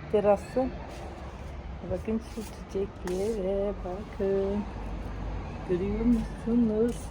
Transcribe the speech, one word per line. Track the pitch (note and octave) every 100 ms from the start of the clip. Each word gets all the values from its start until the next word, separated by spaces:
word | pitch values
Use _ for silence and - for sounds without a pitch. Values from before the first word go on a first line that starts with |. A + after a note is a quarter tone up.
| -
terası. | G#3 G3+ G3 - B3 C4 - - - - - - - - - - - F3
Bakın | F#3 - A3+ -
şu | A3+
çiçeklere | G#3 - - G3 G3+ - F3+ F#3 G#3 A3 F#3 G3 G3+ G3
bakın. | F3+ F#3 A3 - G3 G3 G3 G#3 G3+ - - - - - - - - - -
Görüyor | F3 G3 G#3+
musunuz? | A#3 A3+ A3 - A3+ A#3+ A3+ G#3+ A#3+ - -